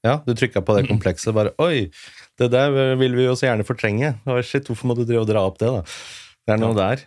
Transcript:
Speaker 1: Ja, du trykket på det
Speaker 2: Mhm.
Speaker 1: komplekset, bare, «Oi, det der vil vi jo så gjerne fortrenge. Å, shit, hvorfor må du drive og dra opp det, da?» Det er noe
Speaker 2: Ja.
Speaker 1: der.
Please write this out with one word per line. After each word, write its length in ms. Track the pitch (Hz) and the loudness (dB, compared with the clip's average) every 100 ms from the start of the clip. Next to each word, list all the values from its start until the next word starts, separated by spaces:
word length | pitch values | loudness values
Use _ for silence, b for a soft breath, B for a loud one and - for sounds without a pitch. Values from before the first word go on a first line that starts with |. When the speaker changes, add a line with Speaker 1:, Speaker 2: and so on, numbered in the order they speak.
Speaker 1:
Ja, 120 | 113 147 127 | 2 0 -2
du 80 | |
trykket 300 | 117 123 101 | 0 0 0
på 100 | 90 104 | 2 2
det 80 | - | 2
Speaker 2:
Mhm. 100 | 104 | 0
Speaker 1:
komplekset, 340 | 92 87 - | 0 -2 -2
bare, 180 | 107 104 - | 0 0 0
«Oi, 320 | 170 143 92 B B B B _ | 0 0 -4 B B B B _
det 120 | 123 | 0
der 440 | 123 143 135 131 131 | 2 2 2 2 2
vil 180 | 131 123 | 2 2
vi 80 | |
jo 80 | 127 | 2
så 120 | 127 131 | 2 0
gjerne 160 | 113 104 | 0 -2
fortrenge. 540 | 120 110 107 147 113 - | -2 0 0 0 -2 -2
Å, 180 | 123 | -2
shit, 200 | 120 143 139 | -2 -4 -4
hvorfor 200 | 117 127 | -4 -2
må 80 | 120 | -2
du 80 | |
drive 180 | 120 117 | 0 0
og 40 | 110 | 2
dra 120 | 107 95 | 0 0
opp 120 | - | 0
det, 80 | 113 | -2
da?» 140 | 123 | -2
Det 720 | 82 - - - - _ - | -8 -14 -16 -20 -20 _ -2
er 40 | 107 | 0
noe 160 | 113 107 | 0 0
Speaker 2:
Ja. 180 | 98 | 0
Speaker 1:
der. 80 | 131 | -2